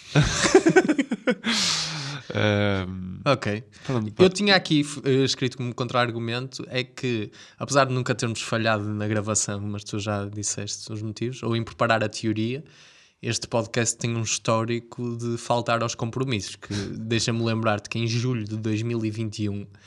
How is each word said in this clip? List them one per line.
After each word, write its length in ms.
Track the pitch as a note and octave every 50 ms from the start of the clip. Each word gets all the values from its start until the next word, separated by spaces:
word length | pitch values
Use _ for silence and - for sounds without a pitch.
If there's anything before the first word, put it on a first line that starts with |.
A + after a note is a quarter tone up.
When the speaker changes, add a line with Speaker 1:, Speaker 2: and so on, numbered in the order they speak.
| - - -
Speaker 1:
<laughs> 840 | D3+ D3+ - - - - - - G4 - E4 - F4+ - - D#4 D4 C4+ - A#3+ - - B3+ A3 - - A3+ A3+ G#3+ F#3+ F3 E3 D#3+ D#3 D#3+ D#3+ D#3 C#3 C#3 C#3+ C3+ - - -
Ahm, 840 | G#2+ G#2+ G#2+ G#2 G2+ G#2 G2+ G2 F#2+ F#2+ F#2 F#2+ F#2 F#2 F#2 F#2 F#2+ F#2+
Speaker 2:
Ok. 400 | D3 C3+ C3 - G#2+ G#2 G#2+ - - - - -
Speaker 1:
pronto, 220 | - C3 A#2+ G#2+ G#2+ G#2+ -
Speaker 2:
Eu 100 | F3+ F#3
Speaker 1:
pá. 60 | F#3
Speaker 2:
tinha 200 | - G#3 G3+ G3
aqui, 300 | F3+ F#3 - D#3+ D3 C#3+ D3 - - -
eh, 200 | C#3 C3 C3+ C3+
escrito 320 | B2+ - - C3 B2 -
como 180 | - B2 B2 A2+
contra-argumento: 920 | - B2+ A#2 A#2+ B2 A#2+ A#2+ A2+ A#2 A#2 A2+ A#2 B2 C3 C3 - - - -
é 160 | - B2+ B2+
que, 460 | B2+ - - - B2+ A#2+ A2 G#2 F#2+ - - - - - -
apesar 280 | - - B2+ C#3+ C3+
de 80 | B2+ B2+
nunca 200 | B2+ B2 - A#2+
termos 280 | G#2+ A#2+ A2+ A2 -
falhado 420 | - - A#2+ A2+ A2 A2+ A2 G#2 G#2
na 240 | G#2 G#2+ G#2 G#2 G#2+
gravação, 520 | G#2+ A2 G2+ A2 G#2+ G2+ - - G#2 G2+
mas 220 | G2+ G#2 G#2 G2+
tu 160 | - - - G#2+
já 280 | G2 A2 G#2 G2+ G2+
disseste 680 | G2+ G#2 G#2+ G2+ - - - G2+ G2+ - - - -
os 100 | A2+ G#2+
motivos, 400 | A2 A2 G#2+ - A#2 A#2+ C3 B2+
ou 140 | - A#2 A2+
em 60 | A2+ A2
preparar 400 | - - - A#2+ A#2 A2+ A2 A2
a 40 | G#2+
teoria, 540 | - - - A2+ G#2+ G#2+ A2 A#2 B2+ C#3+ D#3+ - - - - - - - - _ _ _
este 260 | - A#2 A2+ - - -
podcast 480 | - A#2 A2 G#2+ - B2 A#2 A2 -
tem 180 | - - A#2+ A#2
um 80 | A#2
histórico 960 | A2 G#2 - - - - A2+ A2+ A2+ A#2 A#2+ A#2 A#2 - - - B2 A#2+ A#2
de 220 | A#2 A#2 A#2+ A#2 A#2
faltar 440 | - - B2 A#2+ A2+ A#2+ A#2 A#2
aos 120 | A#2 A2+ -
compromissos, 600 | - B2+ A#2 A2 C3 C3 C#3 B2 G2+ F#2+ - -
que 160 | - - - G2+
deixa-me 680 | G2+ F#2+ - - A2 A2 A2+ A#2 A2+ - - A2+ A2+
lembrar-te 460 | A#2 A2+ A2+ A2+ A2+ A2+ G#2 G#2 - -
que 100 | - A2+
em 80 | A#2
julho 380 | A2+ A2+ A#2+ A#2+ B2+ B2+ A2+ G#2+
de 120 | G#2 A2
dois 260 | A2 A2 A2 G#2+ G#2
mil 220 | A2+ A#2 A#2+ A#2 A2
e 60 | A2
vinte 320 | G2+ A2 A2+ G#2+ G#2 -
e 60 | G#2 G2+
um 180 | G2+ G2+ G2+ - - - -